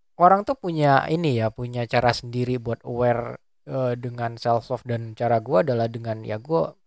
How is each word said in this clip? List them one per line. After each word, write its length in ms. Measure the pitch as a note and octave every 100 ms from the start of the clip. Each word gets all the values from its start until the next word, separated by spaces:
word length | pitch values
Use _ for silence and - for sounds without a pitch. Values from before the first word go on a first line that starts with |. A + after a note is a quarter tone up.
| _ -
orang 220 | F3+ G3 G#3+
tuh 100 | C4+
punya 480 | F#3 D#3+ C#3+ C3+ -
ini 280 | E3 E3 A#2
ya, 80 | A2+
punya 320 | - B2 A#2+ A#2
cara 200 | A#2+ B2
sendiri 440 | A#2 B2 B2 B2 B2+
buat 200 | A#2 A#2 B2+
aware, 520 | A#2+ B2 A#2 A#2+ B2+ _ _ -
eh, 240 | C3+ B2+ A#2+
dengan 380 | B2 A#2+ A#2 A#2
self-love. 460 | A#2+ A#2 - B2 B2
Dan 280 | A#2 A2+ A2
cara 200 | A#2 A#2
gue 160 | A2+ E3+ D#3
adalah 200 | A#2 A#2
dengan, 320 | A#2 A#2 A2 A2
ya, 120 | A2
gue 320 | C3+ E3 D3+ -